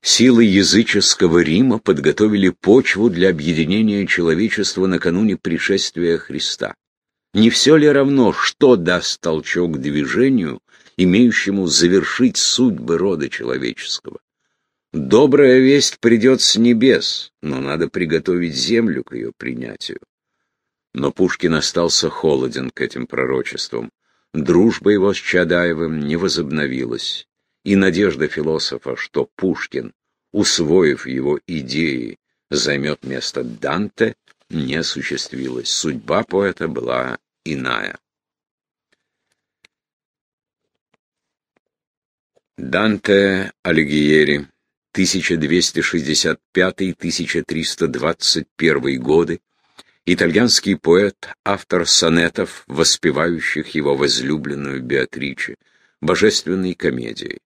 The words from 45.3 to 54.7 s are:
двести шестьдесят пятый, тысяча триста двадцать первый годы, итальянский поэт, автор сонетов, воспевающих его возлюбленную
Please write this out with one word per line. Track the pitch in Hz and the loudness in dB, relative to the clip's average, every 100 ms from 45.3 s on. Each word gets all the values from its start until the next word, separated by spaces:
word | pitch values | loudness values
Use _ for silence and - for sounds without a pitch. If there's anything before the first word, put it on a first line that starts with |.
| 85 | -2
двести | 76 87 85 82 | 0 0 0 -2
шестьдесят | - 87 71 76 85 78 _ | -2 -4 -2 -2 -2 -4 _
пятый, | - 92 - 95 | 0 0 0 -6
тысяча | - 87 - 82 85 | -4 -8 -6 -4 -6
триста | 76 80 76 - 82 | -4 -6 -6 -2 -4
двадцать | 65 71 82 - 82 73 - | -2 -4 -2 -2 -2 -4 -2
первый | 80 71 67 65 | 0 2 -2 -4
годы, | 62 80 82 85 _ _ _ - _ _ - | 2 2 2 -4 _ _ _ -20 _ _ -2
итальянский | 90 85 87 120 - - - | 0 2 2 2 2 0 -2
поэт, | - 87 101 - - - | 4 4 2 -4 -20 -10
автор | - 98 - 90 85 | -6 -6 -2 -2 0
сонетов, | - 85 82 85 - 85 - _ | 2 2 2 0 -2 -6 -8 _
воспевающих | 69 80 - 82 69 85 85 - 78 78 80 | -4 -2 0 -2 0 -2 -2 -4 -6 -6 -4
его | 71 | -2
возлюбленную | 69 69 65 65 76 73 71 69 | 0 0 -2 -4 -6 -6 -8 -8